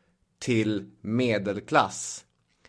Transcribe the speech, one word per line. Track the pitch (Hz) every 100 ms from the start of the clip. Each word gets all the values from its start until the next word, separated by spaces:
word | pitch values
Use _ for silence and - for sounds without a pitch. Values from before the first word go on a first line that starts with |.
| _ _ _ _
till | - 113 107 104 95 _
medelklass. | 104 117 123 104 98 101 - 156 98 95 - - - _ _ _